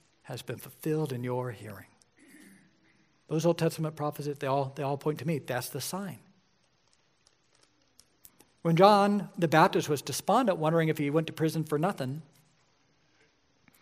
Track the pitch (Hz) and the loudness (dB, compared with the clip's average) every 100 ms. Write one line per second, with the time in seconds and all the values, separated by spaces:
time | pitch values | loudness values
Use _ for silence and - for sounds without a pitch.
0 | _ _ - 127 - 110 139 - 156 156 | _ _ -14 -14 -10 -12 -12 -8 -4 -2
1 | 151 123 123 123 123 101 107 98 - _ | -2 -4 -6 -6 -6 -10 -14 -16 -18 _
2 | _ _ - - - - _ _ _ _ | _ _ -20 -20 -20 -20 _ _ _ _
3 | _ _ - 156 165 165 160 - 156 156 | _ _ -6 0 2 2 0 0 -6 -4
4 | 151 147 147 139 139 139 135 131 139 139 | -6 -4 -8 -6 -2 0 -2 -4 -4 -2
5 | 156 156 143 151 - 123 - 135 - 185 | -2 -4 -2 -4 -2 -6 -6 -8 -8 -8
6 | 196 120 _ _ _ _ _ _ _ _ | -10 -12 _ _ _ _ _ _ _ _
7 | _ _ _ _ _ _ _ _ _ _ | _ _ _ _ _ _ _ _ _ _
8 | _ _ - _ _ _ 170 165 196 202 | _ _ -20 _ _ _ 0 6 8 8
9 | 202 208 170 - 165 156 185 185 - 147 | 4 2 -2 -2 4 6 6 4 0 -4
10 | - 131 - 214 247 170 156 165 160 156 | -4 -6 2 2 2 0 2 2 2 0
11 | 143 156 156 135 156 156 151 147 180 196 | 0 0 0 -2 -2 -2 -2 0 0 -2
12 | 127 147 - _ _ _ _ _ _ _ | -6 -8 -12 _ _ _ _ _ _ _
13 | _ _ _ _ _ _ _ _ | _ _ _ _ _ _ _ _